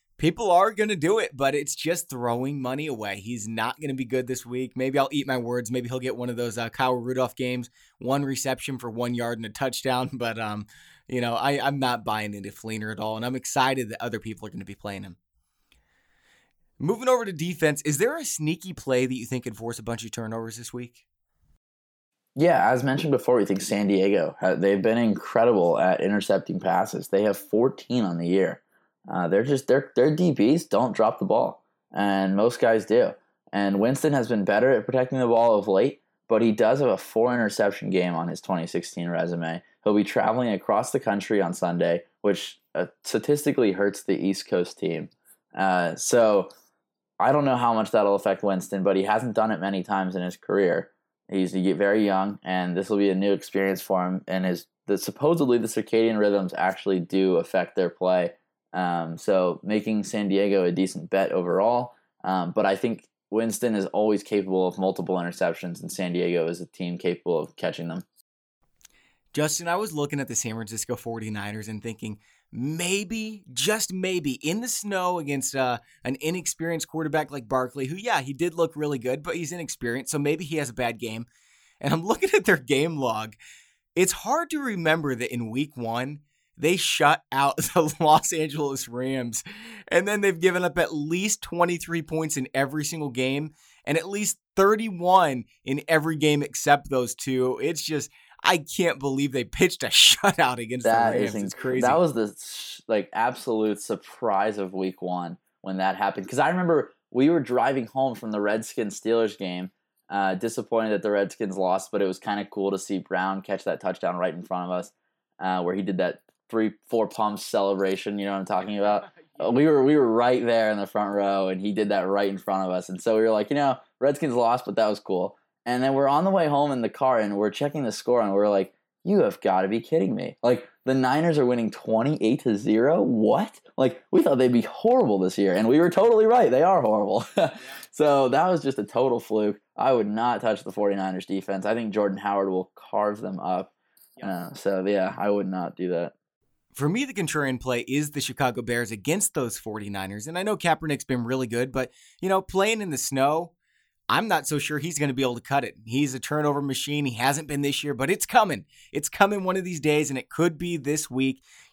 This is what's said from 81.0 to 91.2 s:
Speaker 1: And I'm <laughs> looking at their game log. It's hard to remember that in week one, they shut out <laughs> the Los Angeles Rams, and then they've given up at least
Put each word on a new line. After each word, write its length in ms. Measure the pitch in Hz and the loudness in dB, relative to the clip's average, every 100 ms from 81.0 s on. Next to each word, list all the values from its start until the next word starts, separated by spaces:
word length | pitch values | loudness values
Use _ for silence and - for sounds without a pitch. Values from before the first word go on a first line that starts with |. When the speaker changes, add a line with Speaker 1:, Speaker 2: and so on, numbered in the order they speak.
| 113 110 117 _ _ _ _ - | -8 -10 -12 _ _ _ _ -8
Speaker 1:
And 140 | 139 | -2
I'm 120 | 160 185 | -2 0
<laughs> 0 | |
looking 240 | 233 381 | 0 2
at 120 | 427 - | 2 4
their 120 | 165 | 2
game 400 | 123 135 160 156 | 2 0 0 0
log. 380 | 127 110 110 - - - _ _ _ - | -2 -2 -6 -12 -20 -20 _ _ _ 0
It's 160 | - | 0
hard 380 | - 208 302 339 | 0 -2 -2 -2
to 100 | 302 | -4
remember 560 | 269 196 160 160 147 120 | -4 -2 0 0 0 -4
that 180 | 123 | -4
in 160 | 120 113 | -6 -6
week 280 | 120 147 127 | -4 -4 -6
one, 420 | 113 117 131 147 _ _ _ - | -6 -4 -4 -10 _ _ _ -4
they 200 | 165 190 | 0 0
shut 460 | - - 147 160 - | 0 4 4 4 0
out 260 | 135 139 - | 0 0 0
<laughs> 160 | - | 0
the 220 | 180 151 - | 2 0 2
Los 340 | 156 156 - | 6 6 4
Angeles 540 | 170 156 147 143 135 - | -2 -4 -2 -4 -4 -8
Rams, 560 | 120 131 135 120 110 - - - - - | -6 -4 -4 -4 -8 -10 -18 -18 -18 0
and 200 | 175 196 | 0 2
then 140 | 208 | 0
they've 180 | 196 170 | 0 2
given 240 | 180 180 | 2 2
up 140 | 180 151 | 0 0
at 160 | 160 | 0
least 480 | 156 147 175 | 0 -4 -2